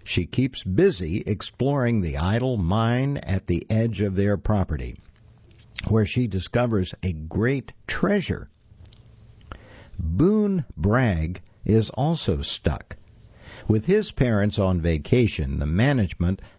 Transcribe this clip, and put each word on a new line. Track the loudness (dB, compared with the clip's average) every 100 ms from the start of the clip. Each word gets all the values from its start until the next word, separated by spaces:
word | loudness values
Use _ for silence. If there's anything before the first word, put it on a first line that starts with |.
she | -4 -2 0
keeps | 0 -2 -2
busy | -2 2 2 2 -4 -4 -4
exploring | -6 -6 -4 -2 0 2 0
the | 0 -2
idle | 0 0 0 0
mine | 0 2 2 0 0 -4
at | -4 -4 0
the | -2 0
edge | 0 0 0
of | 0 2
their | 0 0
property, | 0 0 0 -4 -6 -12 -20 _ -20 -20 -20 -20 -16 -12 0
where | 2 2
she | 0 -2
discovers | -4 -2 0 2 0 -2 -4
a | -6
great | -6 -6 0 0 0 -6 -16 -8
treasure. | -2 0 0 0 -6 -8 _ _ -20 -20 -20 -20 -20 -20 -20 -20 -20 -20 -20 -16 -8
Boone | -2 2 4 4 2 0 -4 -2
Bragg | 2 4 2 0 -2 -6 -14 -6 2
is | 4 2
also | -2 0 0 -2 -2
stuck. | -4 -4 -2 -4 -8 -18 -18 -20 -20 -20 -20 -8 0
With | 0 2
his | 0 0
parents | -2 2 2 2 2
on | 2 2
vacation, | 2 0 2 4 4 0 -4 -2
the | 0
management | 2 2 2 0 0 -2 -2 -8